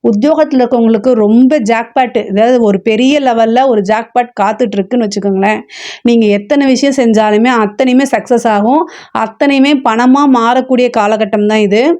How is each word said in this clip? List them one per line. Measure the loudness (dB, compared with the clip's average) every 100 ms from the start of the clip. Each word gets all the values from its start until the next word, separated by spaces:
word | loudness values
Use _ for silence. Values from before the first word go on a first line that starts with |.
| -2
உத்தியோகத்துல | 0 0 0 0 0
இருக்கவங்களுக்கு | 0 0 0 0 0 0
ரொம்ப | 2 4 4 2 -2
ஜாக்பாட், | -4 -2 -2 -2 -2 -4
அதாவது | 0 2 2
ஒரு | 2 0 0
பெரிய | 0 0 0
லெவல்ல | 0 0 0 2 0
ஒரு | 0 0
ஜாக்பாட் | -4 -2 -4 -4 -2
காத்துட்டு | -4 -2 -4 -4
இருக்குன்னு | -4 -4 -4
வச்சுக்கோங்களேன். | -4 -4 -2 -2 -4 -8 -18 -18 -6
நீங்க | 0 2 2
எத்தனை | 0 -2 0 2
விஷயம் | 0 0 0
செஞ்சாலுமே | 0 2 2 2 0 0
அத்தனையுமே | -2 -2 0 0 0
சக்சஸ் | -4 -2 -2 0
ஆகும். | 0 0 0 -2 -10 -10 -6
அத்தனையுமே | -6 -2 0 2 2 2 0
பணமா | 0 2 2 2 2
மாறக்கூடிய | 2 0 0 0 0 0
காலகட்டம் | -2 -2 -2 0 0
தான் | 0 0
இது. | 0 0 -2